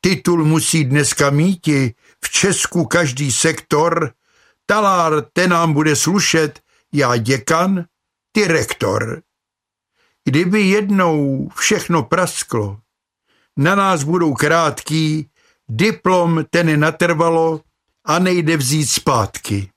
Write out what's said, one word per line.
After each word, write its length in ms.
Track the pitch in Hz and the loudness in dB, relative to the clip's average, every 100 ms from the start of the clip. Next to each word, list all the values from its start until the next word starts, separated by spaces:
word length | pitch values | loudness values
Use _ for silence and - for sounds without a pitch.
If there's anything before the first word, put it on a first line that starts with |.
Titul 400 | 185 190 175 170 | -8 -6 -2 -2
musí 400 | 156 160 - 160 | 0 -2 -2 -2
dneska 460 | 131 147 139 - 143 | 0 -2 -2 -2 0
míti 640 | 143 175 185 156 143 127 - _ _ | 2 0 -2 -2 0 -2 -6 _ _
v 60 | - | -6
Česku 540 | - 196 - - 180 | -2 0 -2 -2 -2
každý 480 | 160 170 156 123 143 | 0 0 0 -4 -4
sektor. 800 | 110 165 147 - 151 165 165 147 _ _ _ _ _ - | 0 0 -2 -2 0 0 -2 -6 _ _ _ _ _ -2
Talár, 580 | 208 202 185 165 151 147 | 0 2 2 0 -2 -2
ten 180 | - 180 | -2 2
nám 220 | 170 165 | 2 2
bude 240 | 147 151 143 | 2 2 2
slušet, 640 | - 196 - 165 151 - _ _ _ | 0 0 2 0 0 -6 _ _ _
já 240 | 143 127 120 | -2 0 0
děkan, 680 | 110 135 - 165 185 190 170 _ _ _ _ | 0 -2 0 0 2 0 -4 _ _ _ _
ty 140 | 214 196 | -2 0
rektor. 760 | 160 107 - 104 104 110 139 _ _ _ _ _ _ _ _ _ _ | 0 -2 -4 -4 -2 -4 -10 _ _ _ _ _ _ _ _ _ _
Kdyby 380 | - 135 180 214 | -2 0 2 2
jednou 840 | 190 202 202 196 175 151 139 135 139 | 2 2 2 2 2 2 0 -2 -6
všechno 480 | - - 208 - 170 | -4 -2 -2 0 -2
prasklo, 760 | 117 175 180 - - 120 104 104 _ _ _ _ _ _ _ - | 0 0 0 -4 -6 -4 -4 -8 _ _ _ _ _ _ _ -2
na 180 | 151 | 0
nás 280 | 202 196 175 | 2 2 0
budou 320 | 139 180 160 | 0 0 0
krátký, 960 | 127 147 165 160 - - 156 156 156 147 _ _ _ - | 0 2 2 0 -4 -4 -2 0 -2 -8 _ _ _ -10
diplom 760 | 110 208 220 180 185 170 160 151 | 0 0 0 0 2 2 0 0
ten 300 | 175 165 151 | 0 2 2
natrvalo 800 | 156 156 170 160 170 165 165 156 _ _ _ _ | 0 0 -2 2 2 2 0 -4 _ _ _ _
a 140 | - 160 | -2 0
nejde 380 | 185 180 156 165 | 2 2 0 0
vzít 300 | 127 151 143 | 0 -2 -2
zpátky. 840 | - - 123 98 - - 101 98 | -2 0 0 -2 -6 -6 -6 -6